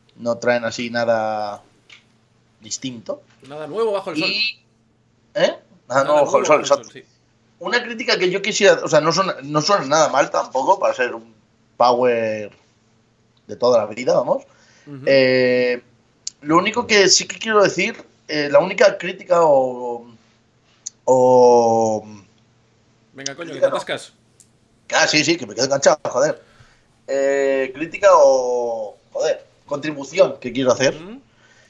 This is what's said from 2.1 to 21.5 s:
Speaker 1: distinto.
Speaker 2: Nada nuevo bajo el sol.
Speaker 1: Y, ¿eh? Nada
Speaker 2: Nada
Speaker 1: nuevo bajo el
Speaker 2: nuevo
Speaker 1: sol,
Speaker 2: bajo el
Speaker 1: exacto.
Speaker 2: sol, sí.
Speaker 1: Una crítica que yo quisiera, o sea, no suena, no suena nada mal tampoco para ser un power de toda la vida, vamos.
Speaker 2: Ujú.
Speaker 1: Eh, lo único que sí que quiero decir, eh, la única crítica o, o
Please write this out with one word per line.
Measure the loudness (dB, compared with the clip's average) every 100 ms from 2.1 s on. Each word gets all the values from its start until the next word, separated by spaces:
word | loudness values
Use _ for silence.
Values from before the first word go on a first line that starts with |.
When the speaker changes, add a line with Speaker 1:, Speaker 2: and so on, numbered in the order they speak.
| _ _ _ _ _
Speaker 1:
distinto. | -16 -12 -10 -10 -12 -14 _ _ -20
Speaker 2:
Nada | -16 -10
nuevo | -6 -4
bajo | -4 -6
el | -6
sol. | -4
Speaker 1:
Y, | -4 -6 -10 _ _ _ _ _ _ _
¿eh? | -2 -2 -2 _ _ -4
Nada | -2
Speaker 2:
Nada | 2
Speaker 1:
nuevo | 2
bajo | 2 2
el |
Speaker 2:
nuevo |
Speaker 1:
sol, |
Speaker 2:
bajo | 4
el | 2
Speaker 1:
exacto. | 2 -2 -2
Speaker 2:
sol, |
sí. | -20 -20 _ _ _ _ _
Speaker 1:
Una | -6 -4
crítica | -4 -8 -4 -2
que | -2
yo | -2
quisiera, | -4 2 4 4
o | 0
sea, | 0
no | 0
suena, | -2 -4 -8
no | -4 -2
suena | 0 -2 0
nada | 2 2
mal | 2 0
tampoco | -2 -4 -2 0 0
para | 0
ser | -2 -4
un | -6 -16 _ _ _ _ 0
power | 2 2 0 0 -4 -6 -10 -18 _ _ _ _ _ _ _ _ -18
de |
toda | -4 0 0
la | -2
vida, | -6 -2
vamos. | -2 -2 -6 -8 _ _ _ -20
Speaker 2:
Ujú. | -8 0
Speaker 1:
Eh, | 2 4 2 2 0 -2 -4 -10 _ _ _ -18 -10
lo | 0 0
único | 2 -4 0
que | 2 4
sí | 2 -2
que | -8
quiero | -2 2
decir, | 2 0 -4 -6 -18 _ -8
eh, | -6 4
la | 4
única | 4 4 2 2
crítica | -6 -10 -2 2
o, | 4 4 2 -4 -10 -10 -14 -20 _ _ _ _ _ _ -20 -6 2
o | 4 6 6 8